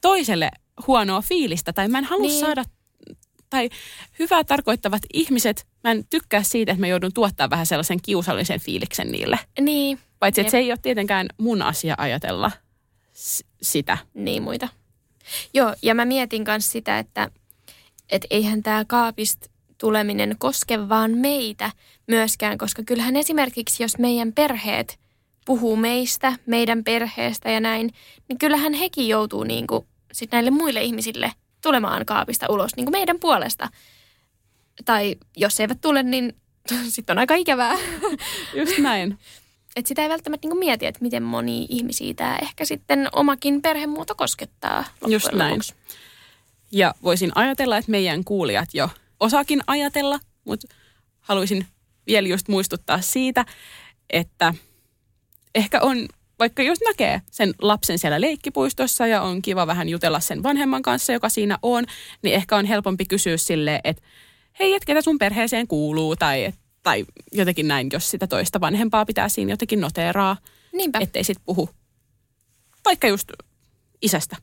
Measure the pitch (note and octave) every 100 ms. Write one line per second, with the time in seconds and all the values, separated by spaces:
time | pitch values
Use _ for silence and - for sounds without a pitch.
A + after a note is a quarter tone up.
0 | F4 F#4+ B3 F3+ D#3 - _ - - B3+
1 | G3 F#3+ G#3+ F4+ C4 E3+ - - G3 B3+
2 | C4+ F#4 G4+ D4 D4+ C#4+ B3 _ _ _
3 | - - _ _ _ C4+ A#3+ - - -
4 | - - E4 F4 D4+ C#4+ C#4 A#3 G3+ G3+
5 | - - D#4+ B3+ A3 G3+ - _ A#3+ A3+
6 | - E4 - G#3 G3+ A#3+ A3 F#3 F#3 F3+
7 | F#3 F#3+ G#3 - C3+ E3 E3 D#3 E3 F3+
8 | F#3+ G3 F3 G2+ F3+ - - F#2 - -
9 | - A1 - - - - C#4 D4 C#4 C4+
10 | _ _ G3+ G3+ G#3 A#3+ B3 A#3+ - A#3
11 | G3+ G3 F#3 - A3 G#3+ - D#3+ D#3+ D3
12 | C#3 B2+ - F#2 G#3 - _ _ _ _
13 | _ - - - - _ - D#3 C#3 -
14 | - - G3+ - A3 A#3 B3 _ _ _
15 | _ _ - - - - A#3 - A3+ A3+
16 | A#3+ C4 A#3+ A3 G#3+ G#3+ G#3 A3+ A3 G#3+
17 | A3 - G#3 _ _ _ - - _ _
18 | _ G3 - G#3 G#3+ G#3+ G#3+ G#3+ A3 A#3+
19 | A#3 A3+ G#3+ - - _ _ _ A3 G#3+
20 | G#3 G3+ G#3 G#3+ B3+ C4+ - A#3 G3+ A3
21 | A3 A#3 C4+ C#4+ A3+ G#3 G#3 - _ _
22 | - A3+ A3 - G#3+ G#3+ G#3+ - A3 A#3+
23 | A#3 C4+ D4+ D#4 C4 B3 A#3 - A3+ -
24 | A#3+ A#3+ A3+ A3 D4 A#3 G#3+ A3 A#3 -
25 | _ _ _ _ - B3+ A#3 A3 A3+ A#3+
26 | B3 - C4+ B3 - A#3 A#3 A3+ A3 A3+
27 | A3+ - A#3 A3 A#3 A3 A3 A3+ A3+ -
28 | - - _ B3+ D4+ D4 D4+ D4 F#4 D4+
29 | A#3+ A3 G#3+ G3+ A3+ A3+ A#3+ A3+ - _
30 | _ - A3+ A#3+ A#3 C#4+ D#4+ A3+ A3+ A3+
31 | A3+ A3+ A#3 - _ _ D#4+ C4+ G#3 -
32 | A3 G#3+ - A#3+ A3+ G#3 G3+ - B3 F#4+
33 | F4+ F4 E4+ A3+ A#3 - A#3+ - - _
34 | _ _ _ _ _ _ _ - - A3
35 | G#3 - _ - G3 - G#3+ B3 D#4 C#4
36 | B3+ B3+ B3 - _ _ - A#3+ A#3+ A3+
37 | A3 F3+ B3+ D#4+ F4 C4 A#3+ F4+ F4+ E4
38 | F#4 D#4 - - E4 C#4 D4 F#4 C#4+ G#3+
39 | F3+ G3+ - - _ _ _ - B3 C#4+
40 | D4+ D#4+ D#4 D4+ D#4 F4 F4+ A3+ - -
41 | A#3+ A#3 A#3 A#3 A#3+ - - B3 A#3+ -
42 | - - - - C#4+ - D4+ - _ C#4
43 | C#4 - C#4+ C#4 C#4+ C#4+ D#4+ D#4 D4+ D4+
44 | D#4+ G#4+ - - - _ - - - -
45 | - G#3+ - G3 D#3 - - - - -
46 | - - - _ _ _ _ G3 F#3 -
47 | F3 E3+ F3+ - B3 C4+ C4+ G#3+ A#3 G#3
48 | F#3 D#3 F#3 G3+ D#3 G2+ E3+ - C#3 -
49 | _ _ A3 C#4 C#4 C#4+ - C#4+ C#4+ D4
50 | C#4 C#4+ - _ - G#3+ - _ _ _
51 | _ _ - G3 F#3 G3 F3+ _ _ _
52 | - G#3+ G3 F#3 - G3 F#3+ G3 - E3+
53 | F#3 C4 C4 B3+ A#3+ - - - - _
54 | _ E3 E3+ _ E3+ E3 _ _ _ _
55 | _ _ _ _ _ A3 G#3 - C4+ B3+
56 | A3 - _ _ A#3 - C4 F4 A4+ G#4
57 | G#3 F#3+ - - G3+ - G#3 G#3 - F3
58 | D#3+ D3 C4 D4+ - C#4 C4+ - C4 -
59 | A#3 G#3+ F#3 F#3 F#3+ F#3 E3 F3 E3 E3
60 | E3+ D3+ - D3+ A#3+ C#4+ C#4 C4 C4 B3
61 | - A#3+ A3+ A3 G#3 G3 A#3 A#3+ A#3+ -
62 | - - - G3 F3+ G#3 G3 G#3 G3 F#3+
63 | F#3+ F#3+ F#3 E3 - E3 D3 D3+ - D#3+
64 | _ - - _ _ - F#4+ G4 - D4
65 | D#4 D4 G3+ G#3 A3+ A#3 A#3+ D3+ D3+ D#3
66 | D#3+ E3 D#3+ C#3 G2+ - _ _ - G#2
67 | G3 - - G3+ F#3 E3+ D3+ C#3+ C3 C#3
68 | - F3+ F#3 - - G3 E3 G3+ A3+ A3
69 | G#3+ G#3+ G3+ - G3 G3+ A3+ G#3+ D#3 E3+
70 | E3+ F#3 F#3+ G3 _ _ _ F4 F#4 A3
71 | G3 - F#3 F#3+ - F3+ D#3 _ _ _
72 | _ _ _ _ _ _ _ _ - F#4
73 | A#3+ G3+ - - - _ _ _ _ _
74 | G#3+ F3 - -